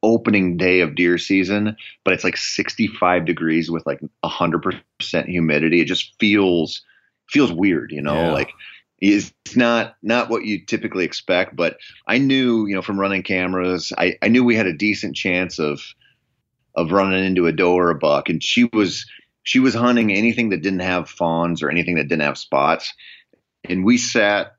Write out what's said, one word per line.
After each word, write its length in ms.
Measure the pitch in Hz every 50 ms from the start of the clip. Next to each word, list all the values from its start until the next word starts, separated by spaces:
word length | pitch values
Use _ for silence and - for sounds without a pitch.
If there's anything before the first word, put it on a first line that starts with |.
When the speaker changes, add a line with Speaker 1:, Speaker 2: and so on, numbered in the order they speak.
| -
Speaker 1:
opening 540 | 110 117 117 113 - 107 101 95 90 87
day 240 | 87 92 92 92 92
of 140 | 90 80 71
deer 220 | 80 90 87 87 85
season," 580 | - - 98 95 92 87 101 104 104 107 107 - - - - _ _
but 80 | - 92
it's, 120 | - -
like, 120 | 90 90
sixty-five 880 | - - - - - 95 - - - 110 98 - - - 90 87 90 85
degrees 460 | 82 87 76 80 80 80 82 82 76
with, 160 | 82 80 78
like, 140 | - 69 67 - 73 _ _ -
a 40 | 80
hundred 540 | - - - 82 82 - - 95 90 - _ _ _ _
percent 300 | - - - 85 - -
humidity. 520 | 90 87 82 80 76 76 78 80 82 87
It 40 | 82
just 280 | 80 92 85 - - _ _
feels, 640 | - 107 101 104 98 92 87 85 80 76 - - - _ _ _ _ _ _ _ _ _
feels 240 | - 143 143 113 85
weird, 400 | 80 95 101 90 76 62 - 71
you 100 | 73 71
know, 120 | 73 73
Speaker 2:
Yeah. 180 | 78 82 85 78
Speaker 1:
like, 180 | 69 69 - - _ - - - - _ _ _ _
it's 340 | - 98 101 104 - - _ _ _ - -
not, 400 | 127 123 117 120 117 107 - - _ -
not 280 | 98 117 123 117 117
what 140 | 117 110 -
you 200 | 107 107 95 -
typically 380 | - - 104 - 110 - 95 90
expect. 500 | 78 - - - - 92 87 92 - -
But 220 | - 87 82 - - - - - - _ -
I 100 | 107 123
knew, 480 | 139 135 135 135 131 123 117 113 110
you 80 | 104 101
know, 80 | 95 90
from 160 | - 104 98
running 240 | 98 98 98 95 92
cameras, 680 | - 98 92 92 90 92 92 90 90 90 90 82 - -
I, 200 | - 87 90 - -
I 80 | - 104
knew 140 | 113 127 127
we 140 | 120 117
had 100 | 110 110
a 60 | 92 82
decent 380 | 73 104 107 104 - - 98 69
chance 440 | - - 98 90 90 92 87 - -
of, 200 | 80 76 73 - - - - _ _ _ _ _ _ _ _ _ _ _ _ _ _ _ _
of 160 | - 85 80 87
running 320 | 98 95 98 95 92 95
into 220 | 95 92 90 87
a 60 | 85 80
doe 220 | 78 92 87 90
or 160 | 90 90 85
a 40 | 82
buck. 340 | 73 - 76 71 69 - -
And 140 | 85 78 -
she 220 | - - - 123 117 -
was, 340 | 107 104 87 78 - - - - - _ _ _ _ _
she 160 | - - 131
was 140 | 131 131 -
hunting 380 | 117 120 123 123 120 110 107 101
anything 360 | 98 107 117 113 120 120 110
that 120 | 95 85 76
didn't 180 | 98 98 92
have 280 | 90 92 90 90 82 -
fawns 540 | - - 87 85 82 82 85 85 85 80 -
or 80 | 73
anything 240 | 71 87 85 82 87
that 120 | 80 73 71
didn't 140 | 82 78 76
have 140 | 73 67 -
spots. 540 | - - - 67 69 76 82 - - - - _ - - - - _ _ _ _ _ _ _ _ _ -
And 160 | 90 92 92
we 140 | 101 123 120
sat 540 | 120 - - 123 107 101 104 101 87 - _